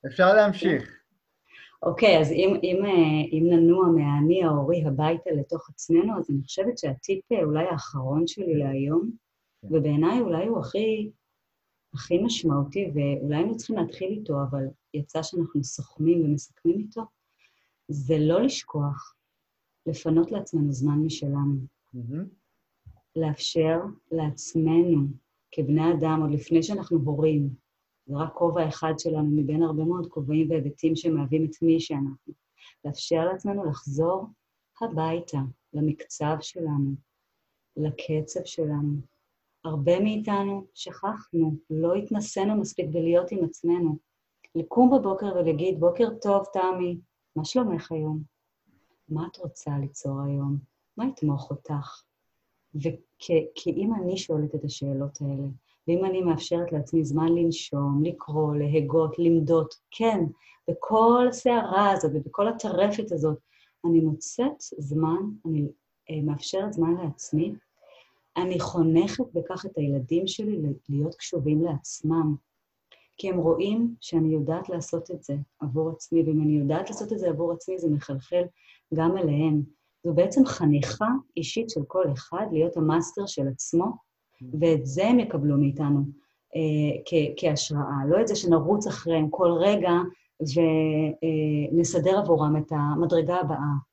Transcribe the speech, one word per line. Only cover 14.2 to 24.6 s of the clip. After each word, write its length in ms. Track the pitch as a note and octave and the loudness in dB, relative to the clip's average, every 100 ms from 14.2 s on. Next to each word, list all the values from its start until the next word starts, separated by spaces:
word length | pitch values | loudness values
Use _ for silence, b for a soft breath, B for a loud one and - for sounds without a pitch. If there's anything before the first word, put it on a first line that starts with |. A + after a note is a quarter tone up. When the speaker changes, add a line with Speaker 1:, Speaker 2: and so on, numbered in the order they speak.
| G#3+ C#3+ C3+ | -4 -4 -2
Speaker 2:
אבל 140 | C#3 C3+ - _ | -4 -6 -10 _
יצא 300 | D3 C#3+ D#3+ | -8 -6 -6
שאנחנו 400 | D#3+ F3 E3+ D3 | -6 -4 -2 -2
סוכמים 640 | C3 - C3 - D#3+ F3 D3+ | -4 -10 -14 -2 2 4 2
ומסכמים 540 | D3 - _ E3+ G3 | 0 -4 _ -2 0
איתו, 220 | G#3+ A#3 - _ _ _ _ _ _ _ - | -4 -10 -14 _ _ _ _ _ _ _ -10
זה 300 | D3 C3 D#3 | -8 0 2
לא 220 | D3+ F3 | 4 4
לשכוח 720 | C4 - - D3+ C#3+ C#3 - _ _ _ _ _ _ _ - | 2 -2 -8 -4 -4 -6 -14 _ _ _ _ _ _ _ -8
לפנות 460 | D3 E3 D#3+ E3 | -6 2 2 2
לעצמנו 400 | G3+ - D#3+ D3 | -2 -4 -2 0
זמן 260 | C3 C#3+ D3 | 0 0 2
משלנו. 580 | D#3+ D#3 D3 C#3 C#3+ C#3 C3 _ _ | 0 -4 -4 -2 0 -2 -6 _ _
Speaker 1:
מהמם. 320 | B2 A#2+ D3 F#3+ _ _ _ _ _ - - _ D#3+ | -12 -10 -8 -10 _ _ _ _ _ -20 -20 _ -4
Speaker 2:
לאפשר 640 | D#3 D3 - E3+ D#3+ E3 G3+ - _ | -4 -4 -4 0 2 0 -4 -14 _
לעצמנו, 960 | E3 D3+ - - E3 | -4 -4 -6 -4 0